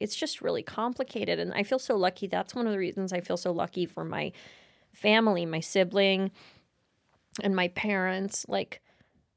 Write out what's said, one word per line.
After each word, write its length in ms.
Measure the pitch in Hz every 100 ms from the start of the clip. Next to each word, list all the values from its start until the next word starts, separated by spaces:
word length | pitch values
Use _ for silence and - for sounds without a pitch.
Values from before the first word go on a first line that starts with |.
it's 160 | 214 -
just 240 | 311 -
really 220 | - 170
complicated. 760 | - - 233 247 254 220 202 165
And 140 | 175
I 100 | -
feel 160 | 202 262
so 180 | - 214
lucky. 300 | 185 185 190
That's 280 | 180 190
one 120 | 247 233
of 60 |
the 60 | 202
reasons 340 | 180 196 185
I 80 | 180
feel 160 | 175 175
so 160 | 185
lucky 320 | 170 165 180
for 180 | 170 -
my 280 | 160 160 156 - - - - _ _
family, 520 | - 208 220 220 180
my 160 | 165 160
sibling, 720 | - 196 180 196 196 190 196 - - - _ _ _ _ _ _ _ -
and 120 | 202
my 140 | 190 180
parents. 800 | 180 214 196 185 185 196 - -
Like, 340 | 202 - - _ _ _ _ _